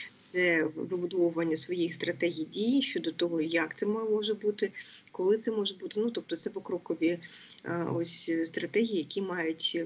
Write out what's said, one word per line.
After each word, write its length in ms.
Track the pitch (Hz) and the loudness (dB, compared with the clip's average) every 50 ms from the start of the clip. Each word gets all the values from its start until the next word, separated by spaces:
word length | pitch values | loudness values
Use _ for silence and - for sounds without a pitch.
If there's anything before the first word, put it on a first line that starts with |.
| - - - - | -12 -14 -14 -12
це 440 | - - - 180 180 175 170 160 156 160 156 | -12 -4 2 4 4 6 6 4 2 2 -2
вибудовування 800 | 156 - 170 185 175 175 170 190 180 170 170 165 165 170 165 160 | -4 -4 -4 -2 -2 -2 0 2 4 4 4 4 2 2 2 2
своїх 380 | 165 - - 185 180 165 170 170 | 0 0 -2 0 0 0 0 0
стратегій 500 | - - 170 170 131 175 170 165 160 156 | -2 -4 -4 0 2 0 0 0 -2 -6
дій 380 | - - 190 214 233 269 277 | -4 -2 0 2 4 4 4
щодо 300 | - - - 180 160 165 | 2 2 -2 -2 -2 -2
того, 300 | 156 - 175 175 170 160 | 0 0 0 2 2 0
як 340 | 156 165 165 170 156 156 - | 0 2 2 2 2 0 -2
це 100 | - 208 | -2 0
ма-, 240 | 202 214 226 226 220 | 0 0 0 2 2
може 240 | 214 214 208 220 214 | 2 2 2 0 0
бути, 380 | 202 214 208 208 - 208 190 - - - - - - - - | 0 0 -2 0 0 -2 -2 -2 -8 -14 -16 -18 -20 -20 -12
коли 260 | - - 185 190 214 | -4 0 4 4 4
це 140 | 220 - 233 | 4 2 0
може 240 | 220 214 202 190 190 | 0 0 0 -2 -4
бути. 240 | - 196 - - 208 | -4 -10 -4 -2 0
Ну, 120 | 226 240 | 0 0
тобто 240 | 233 - - - 170 | 0 -2 -4 -4 -6
це 140 | - - - | -4 -4 -6
покрокові, 720 | - 196 - - 185 170 - - 170 - 160 165 175 170 170 - - - - - - - - | -6 -6 -4 -4 -4 -4 -2 -4 -2 2 2 2 2 0 -4 -14 -16 -18 -16 -18 -18 -10 -6
е, 220 | - 170 170 165 - - | -4 -4 -2 -2 0 0
ось, 360 | 170 170 170 - - - - | 0 0 0 0 0 0 0
е, 160 | 165 160 165 | 0 0 0
стратегії, 520 | 165 - 175 170 170 - 208 233 226 214 | -2 -2 -4 -4 0 2 2 2 2 2
які 240 | 175 143 - - 196 | -2 -2 -2 -4 -4
мають 560 | 196 185 180 175 160 160 160 160 - - - 170 165 | -4 -2 -2 -2 -2 -2 -2 -2 -2 -2 -2 -2 -4